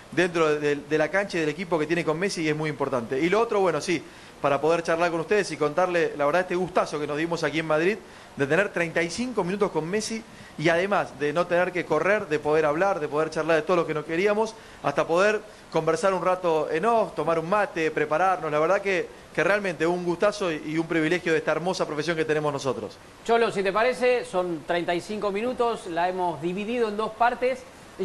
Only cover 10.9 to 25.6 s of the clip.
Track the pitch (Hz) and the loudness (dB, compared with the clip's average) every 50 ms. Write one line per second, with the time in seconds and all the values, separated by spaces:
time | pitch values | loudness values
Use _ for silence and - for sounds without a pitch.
10.9 | 202 170 147 - - 131 143 147 143 175 175 175 175 175 180 180 175 175 151 - | 0 0 0 -2 -4 -4 -2 0 0 0 0 2 2 2 2 2 0 -4 -2 0
11.9 | 156 151 - 180 208 214 202 147 151 147 147 151 151 160 156 147 147 165 190 196 | 0 2 2 2 2 0 0 -2 -2 -2 2 2 2 4 4 2 2 2 2 0
12.9 | 190 170 147 139 135 151 160 160 - 165 151 160 165 156 151 190 185 175 160 147 | 0 0 -4 -2 0 -2 -2 0 -2 -2 0 2 2 2 4 2 2 2 2 0
13.9 | 156 151 147 160 165 170 196 208 208 214 220 214 - - - - - - - 147 | -4 -4 -4 -4 -2 0 2 2 2 2 0 -2 -4 -14 -20 -20 -16 -4 -4 -2
14.9 | 143 - 151 139 165 175 196 214 214 208 - - - - - - - 160 156 165 | 0 0 0 2 2 4 4 4 2 0 -6 -12 -20 -20 -18 -4 -2 0 2 2
15.9 | 160 160 - 190 190 180 165 185 185 185 180 170 160 156 147 - 151 160 165 233 | 0 2 2 0 2 2 2 0 0 2 0 0 2 2 0 0 -2 0 2 2
16.9 | 240 226 202 165 - 170 147 160 165 165 160 165 202 208 202 196 - 170 160 156 | 2 2 2 0 -2 -2 0 0 0 0 0 0 0 0 0 0 0 -2 -2 0
17.9 | 156 151 151 147 151 156 185 190 185 175 160 156 147 151 156 165 190 202 196 196 | 0 0 0 0 2 2 4 2 2 0 -2 -2 0 2 2 4 2 2 2 0
18.9 | 190 170 151 - - - - - - - 156 180 196 208 202 190 170 139 156 170 | 0 0 -2 -4 -10 -18 -20 -6 -2 0 2 2 2 2 0 -4 -2 0 0 2
19.9 | 175 180 180 175 170 165 214 208 202 - 196 175 156 147 - 156 160 160 160 160 | 2 0 0 -2 0 2 2 0 2 0 -2 -2 -2 -4 -6 -4 -2 -2 -2 0
20.9 | 170 165 156 156 170 175 170 175 160 151 156 160 156 156 165 185 180 - 170 151 | 0 0 2 2 0 0 2 2 0 2 2 0 0 0 0 -2 -2 -2 -2 -2
21.9 | 151 147 139 160 170 160 156 156 151 151 151 147 139 139 123 135 113 110 107 92 | -2 -4 -2 -2 0 0 0 0 0 0 0 -2 -2 -2 -2 -2 -4 -4 -6 -10
22.9 | - - - - - - - - 233 233 233 208 151 202 190 196 180 208 226 254 | -12 -16 -20 -20 -20 -10 0 2 2 4 4 2 0 0 -2 0 2 2 2 2
23.9 | 247 - 247 247 247 240 - - - 185 180 180 170 151 139 - 175 175 170 175 | 0 2 2 2 2 2 -2 -2 -2 -2 -2 -2 -4 -6 -4 -2 -2 0 0 0
24.9 | 175 170 165 - 214 208 202 208 196 202 226 254 254 - | -2 -2 -4 -6 -6 -4 -2 -2 -2 -2 -2 -4 -2 0